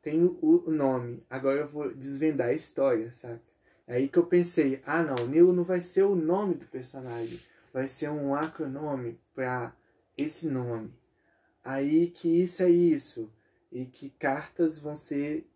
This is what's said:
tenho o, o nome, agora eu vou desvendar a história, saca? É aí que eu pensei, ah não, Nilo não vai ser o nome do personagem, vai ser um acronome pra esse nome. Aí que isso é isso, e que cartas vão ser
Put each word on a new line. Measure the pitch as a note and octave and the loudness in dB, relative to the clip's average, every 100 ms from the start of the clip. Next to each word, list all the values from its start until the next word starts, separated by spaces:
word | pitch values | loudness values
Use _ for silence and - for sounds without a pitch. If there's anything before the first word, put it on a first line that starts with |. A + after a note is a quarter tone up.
tenho | D3+ D#3 F3 E3 | -2 2 2 2
o, | D#3 F3 D#3+ | 4 4 4
o | |
nome, | D#3 C3+ B2+ A#2+ A#2 _ | 0 0 0 -4 -12 _
agora | B2+ C3+ C#3 | -2 0 0
eu | D3 | -2
vou | D3 C#3 | -6 -8
desvendar | C3+ C3+ C#3 D#3 C#3 A#2+ | -8 -10 -2 0 0 0
a | |
história, | D#3 - - C3+ A#2 A#2 | -2 -4 0 2 2 -2
saca? | - B2 A#2 _ _ _ _ | -12 -16 -16 _ _ _ _
É | - B2 | -4 -2
aí | C#3 | 2
que | F3 | 2
eu | |
pensei, | E3+ F3+ E3+ - C#3 C3+ | 4 2 2 2 0 -2
ah | - D#3+ | -2 -2
não, | D#3+ B2+ A#2+ | 0 0 2
Nilo | D#3 F3+ | 6 8
não | F3+ | 6
vai | F3 F3+ | 0 -2
ser | F3 F#3+ | 0 2
o | G3 | 4
nome | F#3 D#3 F#3 G3+ | 4 2 0 0
do | D#3 | -4
personagem, | - C3 B2+ C3+ B2+ A#2 A2+ - - _ _ | -6 -14 -12 -14 -10 -8 -8 -10 -18 _ _
vai | C3 C3+ | -6 -6
ser | - D3 | -4 -4
um | D3+ C#3 | -2 -2
acronome | C#3 D#3+ - C#3+ C#3 D3+ C#3 A#2+ A#2+ _ | -2 -2 -4 -8 -6 -6 -6 -6 -12 _
pra | - B2+ B2 A#2+ _ _ _ _ - | -6 -4 -4 -6 _ _ _ _ -8
esse | D3+ - E3 | -8 -6 -4
nome. | C3 A#2+ A#2 A2 - _ _ _ _ _ _ | -4 -4 -6 -10 -18 _ _ _ _ _ _
Aí | C3 C3+ C#3+ D#3+ F3 | -8 -4 2 2 2
que | - E3+ E3+ | -2 2 2
isso | F3+ - | 2 2
é | F3+ | 4
isso, | F3 F3 C#3+ - A#2+ G#2+ _ _ _ _ | 6 6 2 -2 -12 -14 _ _ _ _
e | B2 | -12
que | B2+ - C#3 | -12 -12 -18
cartas | _ D3 C#3+ - - E3 D3+ | _ -2 -2 -6 0 0 0
vão | D3 | -10
ser | D3+ - C#3+ D3 D#3 - | -10 -6 -4 -2 -6 -8